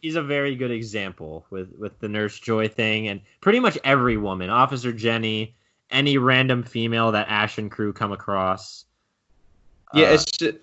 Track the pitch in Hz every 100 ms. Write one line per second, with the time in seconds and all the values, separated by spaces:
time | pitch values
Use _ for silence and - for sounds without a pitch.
0 | 160 160 143 143 143 127 123 117 113 104
1 | 95 - 78 80 - 95 92 - 104 -
2 | 107 107 104 - - 110 110 - 110 110
3 | 107 98 - - 196 240 233 147 135 139
4 | 123 107 101 92 90 117 135 131 123 113
5 | 117 113 110 110 113 _ _ _ - 131
6 | 143 139 127 127 131 123 120 117 117 117
7 | 113 104 104 107 107 - 104 - 104 98
8 | 104 95 - 98 92 95 - - - _
9 | _ _ _ _ _ _ _ _ - 151
10 | 156 156 - - 165 -